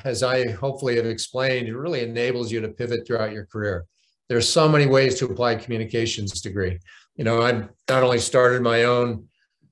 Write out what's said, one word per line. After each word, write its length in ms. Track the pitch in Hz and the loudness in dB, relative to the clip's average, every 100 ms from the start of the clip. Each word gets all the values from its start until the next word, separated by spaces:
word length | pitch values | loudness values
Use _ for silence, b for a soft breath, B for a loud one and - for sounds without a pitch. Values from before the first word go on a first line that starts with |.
as 180 | 135 113 | -6 -2
I 300 | 127 127 120 | 0 0 -2
hopefully 460 | 98 139 - 131 117 | -4 -6 -4 -2 0
have 100 | 117 | -2
explained, 600 | 107 - 127 131 127 113 | -4 -6 -2 -2 -2 -4
it 80 | 120 | -6
really 260 | 165 139 | -4 -4
enables 500 | 117 117 123 123 113 | -4 -2 -2 -2 -4
you 100 | 113 | -4
to 60 | 110 | -6
pivot 400 | - 117 117 - | -6 -6 -6 -4
throughout 240 | 113 107 | -4 -4
your 160 | 104 98 | -8 -10
career. 380 | 110 104 87 85 _ _ _ - | -6 -4 -4 -8 _ _ _ -2
There's 180 | 120 - | 0 2
so 220 | 165 156 | 4 6
many 160 | 151 139 | 6 6
ways 320 | 135 135 127 | 4 4 0
to 80 | 123 | -2
apply 280 | 123 120 | -2 -2
a 60 | 113 | -2
communications 840 | - 113 110 117 113 113 101 - | -4 -6 -4 -2 -2 -4 -8 -8
degree. 360 | 101 98 92 90 B B B - | -8 -4 -4 -4 B B B -4
You 80 | |
know, 180 | 113 120 | 0 2
I've 280 | 120 113 107 _ - | 2 0 -4 _ 0
not 140 | 131 | 2
only 160 | 127 120 | 4 2
started 420 | - 131 123 123 | 2 4 4 4
my 220 | 120 117 | 2 2
own 440 | 120 123 120 110 - _ _ _ _ | 4 2 0 -4 -12 _ _ _ _